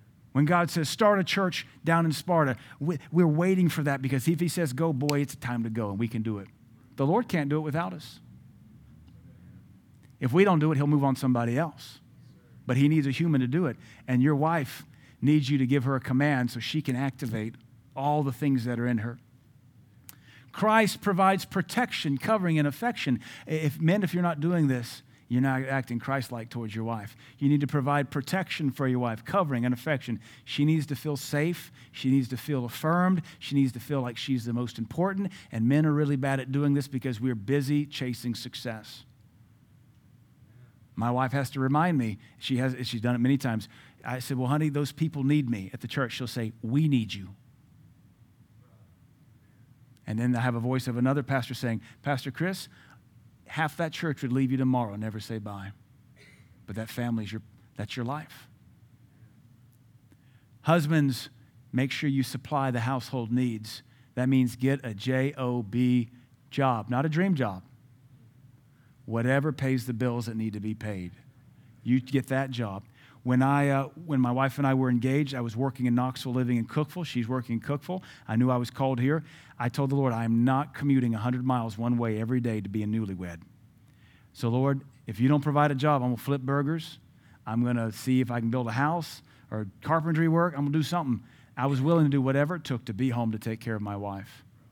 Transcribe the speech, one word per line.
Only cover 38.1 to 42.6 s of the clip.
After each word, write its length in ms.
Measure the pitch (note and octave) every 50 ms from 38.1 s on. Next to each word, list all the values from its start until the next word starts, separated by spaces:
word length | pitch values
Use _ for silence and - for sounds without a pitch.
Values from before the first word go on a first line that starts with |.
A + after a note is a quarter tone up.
| A#2+ - - B2 A2+
success. 720 | - - B2 - - - B2 A2 A2 G#2 - - - - - - _ - - _ - - _ - _ _ _ _ - _ _ _ _ _ - - - - _ - _ - - - - - - _ - - - -
My 140 | - A2+ A#2+
wife 220 | B2 B2+ C3 B2
has 180 | B2 C#3+ C3 -
to 100 | - C#3
remind 380 | C3 C3 C#3 D3+ E3+ F3+ E3+ C#3
me. 200 | A#2 A2 G2+ - - - - -
She 180 | - - C3+
has, 180 | A#2+